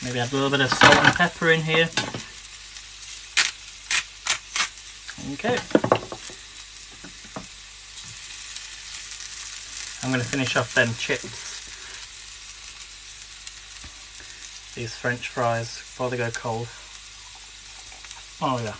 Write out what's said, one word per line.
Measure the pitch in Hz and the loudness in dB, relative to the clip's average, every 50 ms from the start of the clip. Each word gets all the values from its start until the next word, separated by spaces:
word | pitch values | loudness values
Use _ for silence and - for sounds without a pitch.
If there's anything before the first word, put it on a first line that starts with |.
| - | -2
Maybe | 127 123 123 | 0 0 2
add | 120 120 135 | 2 4 4
a | |
little | 139 139 139 | 4 6 6
bit | 139 139 | 6 6
of | 135 123 | 6 6
salt | - - - - 147 147 | 8 10 12 12 12 12
and | 147 165 - | 10 8 8
pepper | - 175 170 - - - 165 | 10 6 4 4 4 6 6
in | 160 160 | 8 6
here. | 156 160 160 160 165 165 - - - - - - - - - - - - - - - - - - - - - - - - - - - - - - - - - - - - - - - - - - - - - - - - - - - - - - - - - - - - - - - - - - - 139 | 6 4 6 6 6 4 4 0 -2 -2 -4 -6 -8 -8 -12 -12 -14 -14 -14 -14 -14 -12 -12 -12 -12 -12 -14 -12 -12 -10 -10 -10 -10 0 2 4 4 4 2 -4 -12 -12 -12 -12 -2 2 2 2 2 0 -10 -8 0 0 0 0 0 -4 0 0 0 0 -2 -10 -12 -12 -12 -12 -10 -10 -10 -8 -6 -6
Okay. | 143 139 - 160 - 220 - - - - - - - - - - - - - - - - - - - - - - - - - - - - - - - - - - - - - - - - - - - - - - - - - - - - - - - - - - - - - - - - - - - - - - - - - - - - - - - - - - - - - - - - - | -6 -2 2 2 2 2 0 4 2 4 6 6 4 4 4 -4 -8 -8 -8 -10 -10 -10 -12 -12 -12 -12 -12 -12 -12 -14 -14 -14 -14 -14 -14 -14 -14 -14 -14 -10 -10 -10 -10 -10 -12 -14 -14 -14 -14 -14 -14 -12 -12 -10 -10 -10 -10 -10 -10 -10 -8 -8 -8 -6 -6 -6 -6 -8 -10 -10 -10 -8 -8 -8 -6 -6 -6 -6 -6 -6 -6 -6 -6 -6 -6 -8 -8 -8 -6 -6 -6 -6 -4 -2 0
I'm | 131 | 2
gonna | 131 127 120 | 2 2 2
finish | 117 - 139 131 120 - 139 | 2 0 0 0 2 4 2
off | 123 120 - | 2 4 6
them | 135 120 117 117 | 4 6 6 4
chips. | 113 - - 143 123 - 117 113 - - - - - - - - - - - - - - - - - - - - - - - - - - - - - - - - - - - - - - - - - - - - - - - - - - - - - - - - - - - - - - - - - - - - | -2 0 0 0 0 -2 -6 -8 -8 -8 -6 -8 -8 -8 -10 -10 -10 -10 -10 -10 -10 -12 -12 -12 -12 -12 -12 -12 -12 -12 -12 -12 -12 -12 -12 -12 -12 -12 -12 -12 -14 -12 -14 -12 -12 -12 -12 -12 -10 -10 -10 -10 -10 -14 -12 -12 -12 -12 -12 -12 -12 -14 -14 -12 -12 -12 -12 -12 -10 -10 -10 -10 -12 -12 -12 -8
These | - 120 113 - | -6 -6 -6 -6
French | - - 123 120 120 - - | -2 0 0 0 0 -2 -6
fries | - - 123 117 117 117 117 113 | -2 2 4 4 4 2 0 -4
before | - - - - - - 127 123 | -6 -8 -10 -10 -4 -2 0 0
they | 127 120 | 2 2
go | 120 117 | 0 0
cold. | 117 - - 123 113 113 117 117 - - - - - - - - - - - - - - - - - - - - - - - - - - - - - - - - - - | 0 0 0 0 0 0 -2 -4 -8 -12 -12 -12 -12 -14 -14 -14 -14 -14 -14 -14 -14 -14 -14 -14 -14 -14 -14 -14 -12 -12 -12 -12 -14 -12 -10 -10 -10 -10 -10 -14 -6 -2
Oh | 165 143 131 120 117 | 0 2 2 2 0
yeah. | 107 101 - | -2 -4 -6